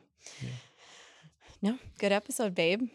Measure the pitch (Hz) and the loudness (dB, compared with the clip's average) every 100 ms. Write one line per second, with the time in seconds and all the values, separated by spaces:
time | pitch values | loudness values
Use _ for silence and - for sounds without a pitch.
0 | _ _ - - 127 123 - _ - - | _ _ -20 -12 -10 -10 -14 _ -20 -20
1 | - - - _ - - 196 254 - - | -20 -20 -20 _ -20 -4 -2 -2 -8 -2
2 | 202 202 208 262 214 180 165 196 247 | 2 2 0 -2 -2 2 2 2 -2